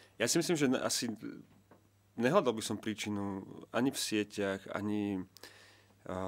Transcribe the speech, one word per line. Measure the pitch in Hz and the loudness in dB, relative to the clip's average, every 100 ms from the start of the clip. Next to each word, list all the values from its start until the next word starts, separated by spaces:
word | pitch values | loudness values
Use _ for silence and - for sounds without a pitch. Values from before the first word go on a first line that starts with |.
| - - | -20 -2
ja | 120 | 2
si | 170 | 4
myslím, | 165 | 4
že | 160 139 | 4 4
na-, | 127 | 4
asi | 117 - 120 104 117 - - - _ - _ _ _ | 2 0 -2 -6 -10 -14 -18 -20 _ -20 _ _ _
nehľadal | - 120 190 131 | 0 4 6 4
by | 110 | 0
som | - 107 | -2 -4
príčinu | 110 104 107 104 101 98 101 82 - | -4 -4 -4 -2 -2 -4 -8 -14 -4
ani | 117 127 | 0 0
v | 135 | 0
sieťach, | - 107 104 - 98 98 - | 0 0 0 0 -2 -2 -4
ani, | - 104 104 101 95 92 - - - - - _ _ | -4 -2 0 0 -2 -4 -12 -20 -20 -20 -20 _ _
a, | - 92 | -8 -6